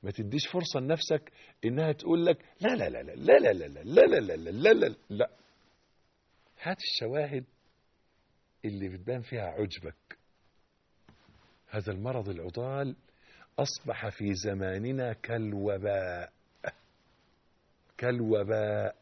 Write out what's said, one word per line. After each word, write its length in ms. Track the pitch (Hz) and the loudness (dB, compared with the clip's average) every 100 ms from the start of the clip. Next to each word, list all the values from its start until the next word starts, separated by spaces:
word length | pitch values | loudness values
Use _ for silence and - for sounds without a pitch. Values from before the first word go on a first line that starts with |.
ما 80 | 101 | -8
تديش 360 | 101 104 135 - | -6 -2 -2 -2
فرصة 320 | 180 170 143 | -4 -2 -2
لنفسك 520 | 131 160 - 156 - - - - 113 | 0 -2 0 -2 -2 -20 -20 -4 -2
إنها 260 | 127 160 | 0 0
تقول 340 | 151 - 170 170 | -2 2 2 4
لك: 120 | 160 - - | 2 -2 -4
"لا، 140 | 202 254 | 0 0
لا، 140 | 90 | -2
لا، 120 | - | -4
لا، 120 | - | -10
لا، 260 | - 151 262 | -4 8 8
لا، 280 | - 95 76 | 8 2 -2
لا، 160 | 69 | -10
لا، 220 | - 156 - | 2 8 8
لا، 140 | 175 | 6
لا، 160 | 104 80 | 2 -4
لا، 380 | 82 101 175 | -6 2 6
لا، 0 | |
لا، 220 | 226 170 110 _ | 6 4 -2 _
لا." 200 | 101 117 - _ _ _ _ _ _ _ _ _ _ _ _ | -2 -2 -2 _ _ _ _ _ _ _ _ _ _ _ _
هات 160 | 165 190 | -6 -4
الشواهد 680 | - - 113 139 147 139 127 _ _ _ _ _ _ _ _ _ _ _ 110 | -4 -4 -2 -2 -2 -4 -8 _ _ _ _ _ _ _ _ _ _ _ -8
اللي 240 | 101 95 | -6 -6
بتبان 320 | 92 95 127 | -8 -6 -6
فيها 260 | 117 123 95 | -6 -6 -6
عجبك. 720 | 82 104 - 78 - _ - _ _ _ _ _ _ _ _ - - _ _ _ _ _ | -4 -4 -4 -12 -14 _ -20 _ _ _ _ _ _ _ _ -20 -20 _ _ _ _ _
هذا 220 | 107 101 | -6 -4
المرض 380 | 95 110 127 101 | -6 -4 -4 -6
العضال 680 | 87 87 101 127 135 139 - _ _ _ - - - | -8 -8 -6 -6 -4 -4 -6 _ _ _ -20 -16 -4
أصبح 500 | 135 - - 117 110 | -2 -2 -6 -6 -6
في 240 | - 101 | -4 -2
زماننا 800 | 95 104 98 95 95 113 135 127 | -2 -2 -2 -2 -2 -4 -2 -4
كالوباء، 1200 | 110 - 117 107 101 101 98 101 98 92 87 87 _ _ _ - - _ _ _ _ _ _ _ _ _ _ _ - | -6 -6 -4 -4 -2 -2 -2 0 -2 -2 -6 -10 _ _ _ -12 -12 _ _ _ _ _ _ _ _ _ _ _ -4
كالوباء. 960 | 123 123 113 107 101 110 107 104 104 - | -2 0 2 2 2 0 2 0 -2 -6